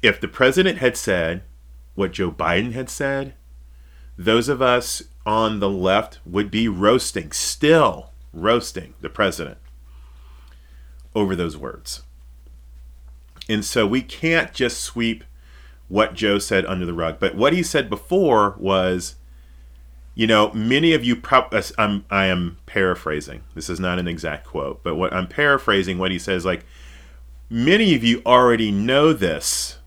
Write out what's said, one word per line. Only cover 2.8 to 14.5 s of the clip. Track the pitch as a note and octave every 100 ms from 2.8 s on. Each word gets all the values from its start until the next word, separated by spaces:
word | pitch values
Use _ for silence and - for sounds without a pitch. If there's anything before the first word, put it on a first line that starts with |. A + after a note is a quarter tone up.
| C3
said, | - C#3 C#3 C3+ - - - - - - - - -
those | F2+ A2+ A#2+
of | C3+
us | C3 B2 A#2+ - - - -
on | A2 A2 G#2+
the | G2
left | G2 F#2 G2 A2 - -
would | F#2 G#2
be | G#2 A#2
roasting, | F#2 G#2 B2 - G2+ D#2
still | - - - D3 D#3+ C3 - - - -
roasting | E2 F#2+ A#2+ - - E2+ -
the | -
president | - G2+ F2 D#2 - - - - - - - - - - - - - - - - G#2+
over | G2+ F#2
those | F2 D2+
words. | C2+ - - - - - - - - - - - - - - - - - -
And | G#2+
so | G2+ - A2
we | B2
can't | C3 - D#3+ E3 -